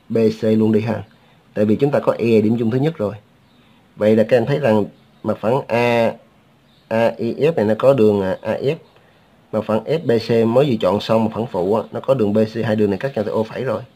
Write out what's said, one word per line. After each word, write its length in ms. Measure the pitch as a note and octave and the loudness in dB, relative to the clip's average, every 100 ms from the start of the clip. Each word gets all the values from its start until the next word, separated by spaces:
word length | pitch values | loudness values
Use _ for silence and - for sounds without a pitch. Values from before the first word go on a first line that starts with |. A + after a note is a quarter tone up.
| - | -6
B 80 | A2+ A2 A2 | 0 0 0
C 20 | |
luôn 280 | A2 A2 A2 | 0 2 2
đi 100 | G#2+ | 2
ha. 220 | A#2 G2+ G2+ _ _ _ _ | 0 -4 -8 _ _ _ _
Tại 120 | - G#2+ | -2 0
vì 100 | G2+ | 2
chúng 160 | C#3 | 2
ta 80 | C3 | 2
có 120 | C3+ | 0
E 300 | - A#2 A2 | 0 2 2
điểm 140 | G#2+ A#2 | 2 0
chung 120 | A2+ | 0
thứ 60 | B2+ | 0
nhất 200 | D3+ E3 | -2 -2
rồi. 180 | G2+ A2 - _ _ _ _ _ _ - | -6 -6 -16 _ _ _ _ _ _ -2
Vậy 200 | G#2+ A2 | 2 4
là 80 | G#2+ | 4
các 80 | B2+ | 2
em 80 | A#2 | 2
thấy 140 | C#3+ | 0
rằng 260 | C3 G#2+ G2+ - _ _ | 2 2 0 -8 _ _
mặt 140 | A2 G#2 | -6 -4
phẳng 240 | G#2 C3+ - | -2 -2 0
A, 460 | A#2 A#2+ A#2 A2+ - _ _ _ _ _ _ - | 0 2 2 0 -2 _ _ _ _ _ _ -6
A 200 | A2+ A#2 | 0 0
E 180 | - A#2 | 0 -4
F 300 | - D3 E3 | -2 0 0
này 100 | G#2 | 0
nó 80 | G#2+ | 2
có 140 | B2+ | 4
đường, 280 | C3+ G#2+ G2+ | 4 4 4
à, 160 | F#2+ - | 0 -4
A 120 | - | -6
F. 220 | G#2 C3+ E3 - _ _ _ _ _ _ | -4 -4 -6 -10 _ _ _ _ _ _
Mặt 120 | G#2+ G#2 | -6 -2
phẳng 180 | A2 - | -2 -2
S 200 | D#3+ C3+ | -4 0
B 60 | A2+ - | -2 0
C 200 | A#2 A2+ | 0 2
mới 180 | A#2+ D3 | 2 2
vừa 60 | A2 | 0
chọn 200 | F2+ G#2 | 0 -2
xong 220 | - A2+ | 0 0
mặt 80 | A2 | 0
phẳng 140 | G2+ A#2+ | -4 -6
phụ 280 | F#2 F2+ G#2+ | -4 -2 -2
á, 80 | - | -4
nó 80 | A#2 | -6
có 140 | - | -2
đường 200 | C3+ G#2 | 0 0
B 40 | G#2+ A2 | 0 0
C, 120 | A#2 A2 | -2 -2
hai 100 | A2 | 0
đường 140 | G#2 | 0
này 100 | F#2+ | 0
cắt 160 | C#3 B2+ | -4 -6
nhau 80 | G2+ | -4
tại 80 | |
O 100 | A2+ | -4
phẩy 200 | A2 - | -4 -6
rồi. 180 | B2+ G#2+ A#2+ | -6 -6 -8